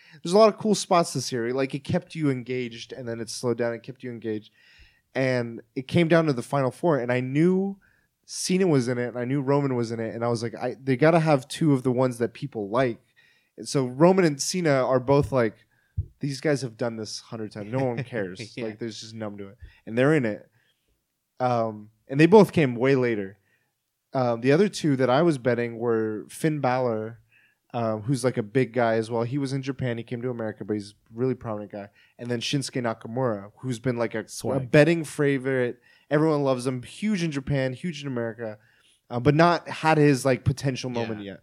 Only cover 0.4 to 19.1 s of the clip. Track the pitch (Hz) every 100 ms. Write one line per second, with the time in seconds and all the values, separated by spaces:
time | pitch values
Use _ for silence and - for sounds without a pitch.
0.4 | 220 208 220 190 - 180 170 139 - 127
1.4 | 117 131 139 147 - 180 175 165 147 127
2.4 | 117 127 120 113 - 117 120 117 110 -
3.4 | 123 117 117 117 - 120 127 117 113 107
4.4 | 104 _ _ _ - _ _ 131 131 123
5.4 | 117 117 - - 127 175 165 165 160 123
6.4 | - 143 131 - 175 143 120 123 127 143
7.4 | 175 185 196 196 _ _ _ _ - -
8.4 | - 185 190 143 120 120 123 117 120 143
9.4 | 131 143 139 123 113 117 113 104 117 117
10.4 | 117 98 123 113 135 123 151 165 160 143
11.4 | - - 160 135 127 123 131 120 113 -
12.4 | 143 113 98 117 131 107 _ _ _ _
13.4 | _ - 113 147 123 127 170 190 170 147
14.4 | - 185 165 139 123 127 123 143 - 131
15.4 | 113 - _ _ _ - - _ 143 135
16.4 | 160 139 123 110 120 113 104 - - 113
17.4 | 107 107 104 127 131 120 127 120 92 92
18.4 | 107 - 113 104 117 107 110